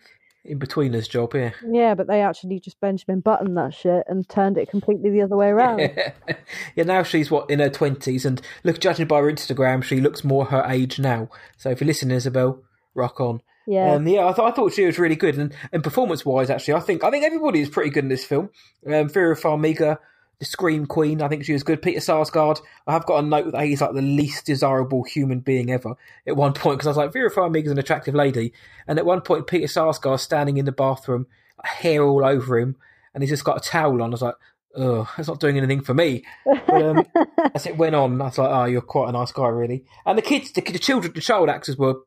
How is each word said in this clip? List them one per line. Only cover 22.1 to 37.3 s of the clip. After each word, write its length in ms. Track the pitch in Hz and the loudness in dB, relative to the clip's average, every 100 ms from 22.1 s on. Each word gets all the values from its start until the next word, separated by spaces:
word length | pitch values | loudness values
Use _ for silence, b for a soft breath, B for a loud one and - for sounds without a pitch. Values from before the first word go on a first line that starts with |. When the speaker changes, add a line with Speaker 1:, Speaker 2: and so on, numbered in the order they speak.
| 156 151 160 151 151 - B - | 0 0 2 2 0 -4 B -2
Speaker 1:
I 60 | |
have 120 | 160 160 | -2 2
got 180 | 151 | 0
a 40 | 147 | 2
note 240 | 151 160 | 0 0
that 140 | 143 147 | -2 0
he's, 160 | 143 | 0
like, 120 | 147 | 0
the 80 | 135 | 0
least 440 | 139 143 147 - - | 0 0 0 -4 -4
desirable 580 | 131 143 131 131 131 | 0 2 2 0 -2
human 380 | 123 151 135 127 | -2 -2 -2 -2
being 280 | 127 131 123 | 0 0 0
ever 260 | 127 110 120 B B - | -4 -4 -14 B B -4
at 100 | 143 | 0
one 160 | 143 | 0
point, 260 | 139 170 139 | 2 0 0
'cause 80 | 143 | 0
I 40 | |
was 60 | 143 | 0
like, 160 | 147 | 0
Vera 160 | 254 240 | 0 0
Farmiga's 420 | 202 175 160 151 | 0 0 0 0
an 60 | 139 | -2
attractive 360 | 139 151 - 147 | -2 -2 -2 0
lady, 380 | 143 123 117 - B B B | 2 0 -6 -8 B B B
and 100 | 151 | -2
at 80 | 170 | 0
one 160 | 185 | 0
point, 240 | - 160 - | 0 -2 0
Peter 220 | 175 151 | -2 -2
Sarsgaard's 560 | - 160 147 135 131 | 0 0 0 0 -2
standing 340 | - 156 143 139 | -2 -2 0 0
in 80 | 139 | -2
the 60 | |
bathroom, 560 | 127 135 131 - 123 131 b b b | 0 0 -2 -4 -4 -6 b b b
hair 380 | - - 170 151 | -10 -4 0 4
all 220 | 143 139 135 | 4 4 4
over 320 | 139 123 120 | 2 2 0
him, 200 | 127 131 b b b | 0 -6 b b b
and 80 | 143 | -6
he's 80 | 139 | -4
just 120 | 147 | -2
got 140 | - - - | -2 -2 -2
a 40 | |
towel 320 | 170 151 123 | 0 2 0
on. 80 | 117 | -2
I 40 | |
was 80 | 120 | -4
like, 120 | 123 - b b _ - | -4 -6 b b _ -4
"Ugh, 320 | 131 113 110 - | 0 0 -2 -8
that's 120 | 151 | -8
not 100 | 165 | -2
doing 180 | 147 139 | 0 2
anything 240 | 131 139 | 0 0
for 120 | 135 | 0
me." 300 | 131 165 131 - B - | 2 2 0 -8 B 0
But, 360 | 269 - 381 | 2 4 4
um, 240 | 311 311 - | 4 2 2
Speaker 2:
<laughs> 400 | 339 - | 2 0